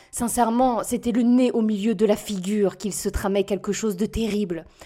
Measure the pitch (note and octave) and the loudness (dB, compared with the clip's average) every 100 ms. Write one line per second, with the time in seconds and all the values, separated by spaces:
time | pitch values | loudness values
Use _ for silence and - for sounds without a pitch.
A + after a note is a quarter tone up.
0 | - - A#3 - A3+ A#3 C4 A3+ - A#3+ | -14 -6 -4 0 2 4 2 2 -2 -4
1 | A#3+ A3+ A#3+ B3 B3 A#3 A3 G#3 G#3 G3 | 0 2 4 4 4 2 0 0 0 2
2 | G#3+ G#3+ - G3+ F3+ G#3 G3 - G3+ F3 | 2 2 -2 -6 -2 0 0 0 -6 -4
3 | G#3 - G3+ G3 G3 F#3 - F#3+ A3 F3+ | -4 -4 -2 0 0 -2 -4 -2 -2 -2
4 | G#3+ A3 A3 G3+ G3+ E3 D#3+ - | -2 -2 -2 -2 -2 -4 -10 -20